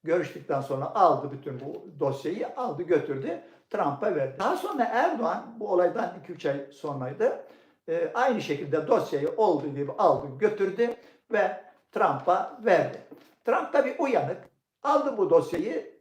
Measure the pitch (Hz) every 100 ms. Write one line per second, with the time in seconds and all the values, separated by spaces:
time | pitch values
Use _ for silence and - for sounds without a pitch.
0 | 160 175 147 - - 139 131 135 139 214
1 | 180 143 143 139 - 127 180 - - 147
2 | 139 135 156 202 - - 247 147 170 160
3 | 143 131 139 170 - - _ 208 160 139
4 | 214 160 135 - 214 349 403 285 233 226
5 | 330 302 170 190 - 226 208 180 175 -
6 | - - - 156 151 139 139 - 151 139
7 | 127 139 - - - - _ _ - 165
8 | 156 226 262 226 139 143 143 156 147 226
9 | - 143 139 - 214 151 143 139 139 -
10 | 185 - 143 131 208 - 190 180 240 226
11 | - _ _ 208 185 151 - _ _ 196
12 | 185 135 - 185 - - 220 156 - -
13 | - - _ _ - 285 - 285 254 -
14 | 277 208 139 185 - _ _ _ 277 294
15 | 277 226 180 165 - - 214 151 - -